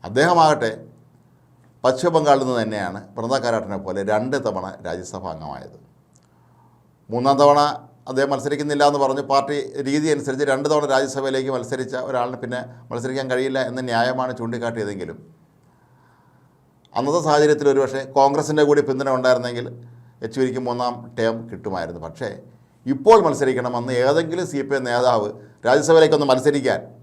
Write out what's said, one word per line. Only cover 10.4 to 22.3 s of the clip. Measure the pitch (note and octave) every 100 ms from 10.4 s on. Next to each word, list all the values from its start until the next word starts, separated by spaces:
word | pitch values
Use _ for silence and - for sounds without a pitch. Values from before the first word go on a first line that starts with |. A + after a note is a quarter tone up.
| C#3+
രണ്ട് | C3+ D3
തവണ | D3+ C#3+
രാജ്യസഭയിലേക്ക് | C3+ C#3 C#3 C3+ C3+ C3+ B2+
മത്സരിച്ച | A#2 C3 B2+ B2+ B2+
ഒരാളിന് | B2+ B2 B2+
പിന്നെ | A#2+ B2 - - -
മത്സരിക്കാൻ | A#2 B2+ C3 C3
കഴിയില്ല | B2+ C3+ C3 A#2+
എന്ന | B2 B2+
ന്യായമാണ് | A#2 B2 B2+ B2+ A#2+
ചൂണ്ടിക്കാട്ടിയതെങ്കിലും | A2+ A#2+ A#2 A#2 G2+ G2 E2 D#2+ - _ _ _ _ _ _ _ _ _ _ _ _ _ _ _ _ -
അന്നത്തെ | C3+ E3+ D#3
സാഹചര്യത്തിൽ | D3 D3+ D3 C#3+
ഒരുപക്ഷെ | C3+ C3+ C3+ C3 C#3
കോൺഗ്രസിൻ്റെ | C#3 C#3+ D3+ D3+ D3
കൂടി | D3 C#3
പിന്തുണ | C3 C3+ B2+
ഉണ്ടായിരുന്നെങ്കിൽ | B2+ B2+ B2 A#2+ B2 - - - - _
യെച്ചൂരിക്ക് | A2+ B2 C3 B2+ B2
മൂന്നാം | A#2+ B2 A#2+ A#2 -
ടേം | A2+ A2+ A2+
കിട്ടുമായിരുന്നു. | F#2 G2+ F#2 E2 E2+ D#2+
പക്ഷേ | - A#2